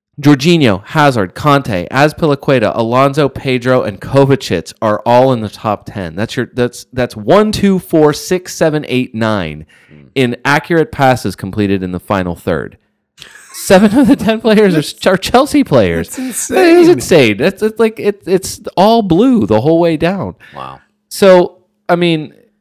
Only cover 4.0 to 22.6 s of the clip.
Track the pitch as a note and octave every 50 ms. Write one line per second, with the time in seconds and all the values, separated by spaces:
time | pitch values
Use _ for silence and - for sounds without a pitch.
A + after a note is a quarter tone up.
4 | - F2+ B2 C#3 C#3 C3+ C3+ B2+ - - G#2 E2 - - - _ A2+ G#2+ G#2 -
5 | - A#2+ A#2+ B2 C3 C3+ B2+ A2+ G#2+ G2+ - - - A2 G2+ - _ - - G#2+
6 | F#2 E2 D#2 F#2 A2 - - C3 A#2 - - B2 B2 A#2+ - - - _ - B2+
7 | B2 A#2+ - A2 G#2 A2 E3+ G#3 G#3+ G#3+ G#3 - G3+ G3 F#3+ F3+ - - - D#3+
8 | D3+ D3 D3 - - - F#3 F3+ F3+ - - - F3 D#3+ D3+ D3+ - - B2 B2+
9 | C3 - - A2 A2+ A2 G#2+ G2 E2+ D#2 D2+ D2+ D#2+ - _ _ _ _ D2+ D2+
10 | C#2+ B1+ _ C3+ B2+ A#2+ A#2+ - - C#3 C#3+ D#3+ - - F3 E3 D#3 - - -
11 | C#3 C3 B2 A2+ - G2+ E2+ - - F#2+ G#2 A2 G#2 G2 G2 F#2 F#2 F2+ F2+ F2
12 | - - G#2 F#2+ F2+ F2 E2+ - - F#2+ E2+ C#2+ G#1+ G1+ - _ _ _ _ _
13 | _ _ _ - - - - - - - - - - - G3 F#3 A3 G#3 G3+ C#4+
14 | C4 G3 C#4 - - A3+ A3 A3 - A3+ G#3+ G#3+ G#3+ F#3+ E3+ D3+ C#3+ - - -
15 | - F#3 F#3+ F3+ - - - B3 C#4+ C#4 - D4 C4+ - D3+ B2 G2+ F2 E2 E2
16 | E2+ - - - B3+ C4 G#3 - - - - F#4+ F#4 E4 E4+ F4 E4+ E4+ F4+ B2
17 | - - G3+ D3+ B2+ G#2+ G#2 G2 C3+ F#3+ G3 - G#3 A3 G#3+ - A3+ A3 A3 -
18 | - G3+ G3+ - _ D#3+ F#3+ F#3 - - - - - - - - F#3+ G#3+ A#3 A#3
19 | G#3+ F#3 D#3+ F3+ A#3+ C4+ B3+ G#3 G#2+ F2+ G#2+ G#2+ A#2+ D#3 E3 E3 F3 E3+ D#3+ C#3+
20 | D#3+ E3+ G3+ F#3+ B2+ F2+ - _ - - - C#2 C2 C2 C2+ - _ _ _ _
21 | _ _ - - G#3 F#3+ F#3 F3+ F3 - - _ _ _ _ _ _ - F3 F3
22 | F3 E3+ D#3+ D#3 D3+ - - G#1 _ _ _ _